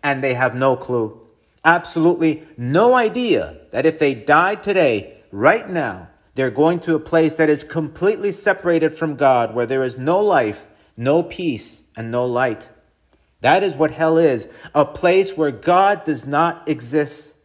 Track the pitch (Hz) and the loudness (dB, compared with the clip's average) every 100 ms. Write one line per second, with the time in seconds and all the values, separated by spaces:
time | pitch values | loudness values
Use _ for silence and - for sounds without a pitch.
0 | 143 135 135 123 127 120 135 127 - 123 | -2 -2 -2 0 -2 0 0 0 -2 -4
1 | 110 - - _ _ _ 160 170 - - | -4 -8 -20 _ _ _ 2 2 0 0
2 | 165 170 165 151 - - 120 156 233 254 | 2 2 0 -2 -10 -10 -2 2 4 4
3 | 220 247 240 131 76 - - 120 151 156 | 2 -2 0 0 -2 -12 -8 0 0 2
4 | 147 123 107 151 180 208 202 190 151 107 | -2 -2 2 2 2 -2 -2 2 2 0
5 | 87 - _ 98 127 226 - 175 127 92 | -6 -20 _ 0 2 2 -2 -6 -6 -8
6 | 87 _ _ - 131 117 156 175 170 156 | -16 _ _ -4 -4 2 0 0 -2 -4
7 | 156 165 160 156 156 147 - 165 151 - | 0 0 0 2 0 0 -2 -6 -6 -2
8 | 190 214 202 - - 190 170 165 160 160 | -2 0 -4 -2 -2 -2 0 2 0 -2
9 | 160 139 143 123 117 117 117 131 127 123 | -6 0 2 4 0 -2 -2 -2 -2 -4
10 | 131 180 208 165 110 104 - _ _ - | -2 0 2 2 0 -4 -16 _ _ -6
11 | 131 160 170 - 175 113 - - _ - | 0 2 0 -6 -6 -6 -10 -20 _ -14
12 | 113 120 123 120 127 107 - _ _ _ | -6 -4 -2 0 -2 -4 -14 _ _ _
13 | _ _ _ _ 127 175 196 135 151 - | _ _ _ _ 2 2 0 -2 -2 0
14 | 160 165 165 123 - - - 147 185 - | 2 4 2 0 -6 -20 -4 0 0 0
15 | 180 185 190 156 151 113 - 180 196 202 | 2 2 0 -2 -4 -2 0 4 4 0
16 | - 139 135 147 170 - - 156 120 147 | -4 -6 -2 0 0 -2 -6 -6 -2 -2
17 | 147 - - _ | -2 -8 -18 _